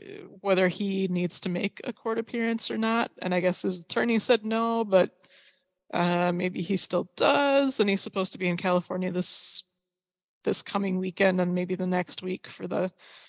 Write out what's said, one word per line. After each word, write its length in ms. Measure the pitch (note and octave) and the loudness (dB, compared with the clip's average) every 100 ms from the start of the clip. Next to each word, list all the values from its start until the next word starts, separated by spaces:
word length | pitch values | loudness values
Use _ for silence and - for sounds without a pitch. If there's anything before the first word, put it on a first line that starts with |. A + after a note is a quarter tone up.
| - - - F#3+ | -16 -16 -16 -8
whether 260 | G3+ F#3 F#3 | 2 4 4
he 380 | - G3+ F#3+ F#3+ | 0 -2 -2 0
needs 300 | F3+ F3 - | -2 4 4
to 80 | F#3+ | 4
make 320 | F3 G3+ - | -2 -4 -6
a 80 | - | -10
court 260 | - A3+ A3+ | -8 -6 -4
appearance 500 | A3+ A#3 A3+ A#3 - | -4 -2 -2 2 2
or 60 | A3 | 2
not. 340 | A3 A3+ - - | 0 0 -2 -6
And 100 | F#3 | -2
I 60 | F3+ | 0
guess 220 | F3+ F3+ | 2 2
his 220 | G3+ F3+ | 2 -2
attorney 340 | - A#3+ A#3+ A3+ | -4 -2 0 2
said 260 | - A3+ | 4 4
no, 400 | G#3+ A3+ A3+ A3+ | 0 -2 -2 -2
but, 260 | G#3+ F#3+ E3+ - _ - - _ _ _ _ | 2 2 2 -4 _ -20 -20 _ _ _ _
uh, 380 | - F3 F3 F3 | -2 0 0 0
maybe 280 | F3 F#3 F#3+ | -2 -4 -6
he 140 | F3 F#3+ | -2 2
still 320 | - F3+ - - | 2 2 -4 0
does. 600 | - C#4+ C#4 C#4 C#4 B3+ | 2 2 2 2 2 2
And 100 | G#3 | 2
he's 140 | G3 | 0
supposed 300 | - G3 F#3+ | -2 -2 -4
to 60 | F#3+ | -2
be 100 | F#3 | -4
in 80 | F3 | -2
California 560 | F#3 F3+ - F#3 F#3 | 0 -2 -2 -6 -4
this, 500 | F3+ F#3 - - - - _ _ _ _ _ _ _ | 0 2 4 4 0 -4 _ _ _ _ _ _ _
this 200 | - F#3+ | 0 0
coming 360 | - G3+ G3 F#3 | 0 -2 -2 -2
weekend 420 | F#3 - F#3+ F#3 | -4 0 0 2
and 140 | F3+ | 0
maybe 220 | F3+ F3+ F#3 | -2 -4 -4
the 100 | F#3 | -2
next 380 | F3+ F3+ - | -2 -2 -4
week 240 | F#3 F#3 - | -4 -10 -10
for 180 | - F#3 | -14 -8
the, 240 | F#3 F#3 - - - | -4 -4 -8 -20 -20